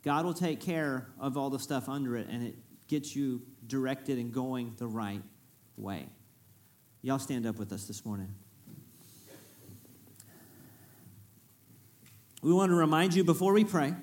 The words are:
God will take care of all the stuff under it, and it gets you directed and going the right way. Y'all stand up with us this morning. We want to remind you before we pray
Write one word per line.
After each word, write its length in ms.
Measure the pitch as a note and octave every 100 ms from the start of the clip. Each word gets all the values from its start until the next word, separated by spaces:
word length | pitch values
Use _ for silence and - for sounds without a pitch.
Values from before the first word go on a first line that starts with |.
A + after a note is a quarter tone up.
God 220 | D3 D3
will 100 | E3+
take 260 | E3+ F3 C3+
care 460 | - E3 D3+ C3 A2 -
of 160 | C3+ C3+
all 140 | C3+
the 100 | C3+
stuff 280 | - C3+ C3
under 280 | C#3 C3 A#2+
it, 100 | -
and 140 | A#2+
it 140 | A#2+ - - - -
gets 260 | D3+ C#3+
you 280 | C3+ C3+ B2 B2 -
directed 540 | A#2 C3+ C3 C3 - C3
and 140 | A#2+
going 420 | A#2 B2+ B2+ A#2 G#2+
the 80 | A#2+
right 340 | A2 G#2 G2 G2 - _ _ _ -
way. 320 | G2+ F#2 C#2+ - - _ _ _ _ _ _ _
Y'all 180 | B2+ C3+
stand 260 | C3+ B2+ A2+
up 100 | A2
with 160 | G2+
us 120 | A2
this 200 | G2 G#2
morning. 300 | A2+ G2+ F#2+ G2+ - - - - - - - - - - - - - - - - - - - - - - - - - - - - - - _ _ _ - - _ - - - -
We 100 | D#3
want 180 | F3+ F#3+
to 60 | F3
remind 380 | D#3+ D#3 F#3
you 80 | F3+
before 300 | F3 E3 F#3
we 120 | G3+
pray 300 | G#3 F3+ C#3 F3